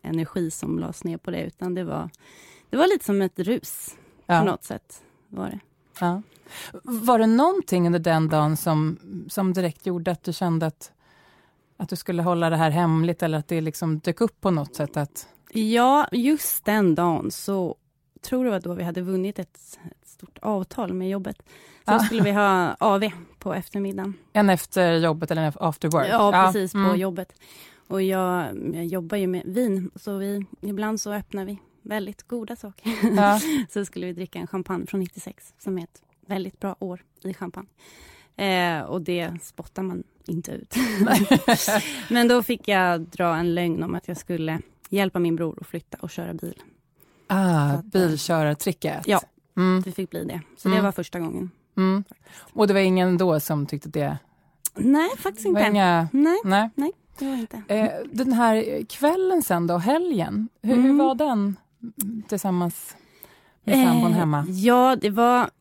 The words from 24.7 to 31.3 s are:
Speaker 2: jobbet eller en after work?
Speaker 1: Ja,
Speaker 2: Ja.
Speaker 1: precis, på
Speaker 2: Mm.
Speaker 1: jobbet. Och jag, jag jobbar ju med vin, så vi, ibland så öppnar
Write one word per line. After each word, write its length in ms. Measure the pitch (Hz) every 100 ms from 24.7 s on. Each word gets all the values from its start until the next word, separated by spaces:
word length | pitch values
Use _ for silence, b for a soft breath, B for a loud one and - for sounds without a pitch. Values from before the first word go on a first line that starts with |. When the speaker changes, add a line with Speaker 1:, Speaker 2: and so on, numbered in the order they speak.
| 190 175 165
Speaker 2:
jobbet 320 | 165 156 165
eller 120 | 160
en 100 | 156 -
after 280 | 160 151 156
work? 180 | 160 135
Speaker 1:
Ja, 260 | 226 208 185
Speaker 2:
Ja. 100 | 185
Speaker 1:
precis, 260 | 196 185
på 60 | 208
Speaker 2:
Mm. 180 | 190 202
Speaker 1:
jobbet. 320 | 190 175 185 _ B B B B B
Och 140 | 190
jag, 540 | 190 190 185 180 139 95 -
jag 120 | 165 170
jobbar 300 | 185 165 208
ju 100 | 185
med 160 | 180 -
vin, 440 | 196 247 190 185 -
så 200 | - 196
vi, 280 | 196 202 190 -
ibland 400 | 196 202 214 220
så 120 | 208
öppnar 320 | 208 -